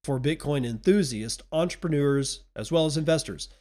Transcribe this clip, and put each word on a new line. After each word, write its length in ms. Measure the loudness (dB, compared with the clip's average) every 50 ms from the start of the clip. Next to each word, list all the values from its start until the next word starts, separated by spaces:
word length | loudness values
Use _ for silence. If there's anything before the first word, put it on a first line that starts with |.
| -6
for 160 | -4 -2 0
Bitcoin 480 | 0 0 -2 -2 -2 -2 -2 0 -2
enthusiasts, 760 | -2 -4 0 4 4 4 4 4 0 -2 -6 -6 -6 -8 -10 -8 -4 -2
entrepreneurs, 920 | 0 0 0 -2 -4 -4 0 0 2 2 2 2 2 0 -2 -6 -10 -14 _ -12
as 160 | -10 -4 0 0
well 140 | 2 2
as 100 | 2 0
investors. 540 | 0 0 0 0 0 0 -4 -10 -12 -12 -14 -16 _